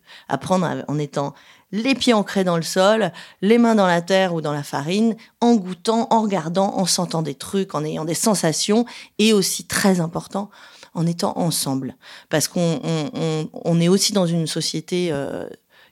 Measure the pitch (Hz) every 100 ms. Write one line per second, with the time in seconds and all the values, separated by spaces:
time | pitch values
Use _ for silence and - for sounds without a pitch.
0 | _ - _ 135 - 185 165 131 - 147
1 | 147 - 143 - - - _ 196 240 269
2 | 254 220 190 196 185 170 160 - 190 220
3 | 190 - - - 190 233 233 220 190 175
4 | 170 190 185 170 151 147 143 139 143 190
5 | 226 220 - _ 240 233 185 185 - 220
6 | - 226 220 190 156 175 196 - 180 -
7 | 170 165 160 139 - 196 190 147 151 160
8 | 160 160 226 190 170 151 - 214 240 -
9 | - _ 214 214 180 - - - 202 185
10 | 165 170 - 196 208 - - - - -
11 | 165 170 196 - 175 147 - 135 131 -
12 | - - - 156 - - 170 156 - 160
13 | 143 - 165 156 156 - - 170 170 190
14 | - 202 175 170 160 - 156 165 156 180
15 | 175 143 139 - - - _ _ _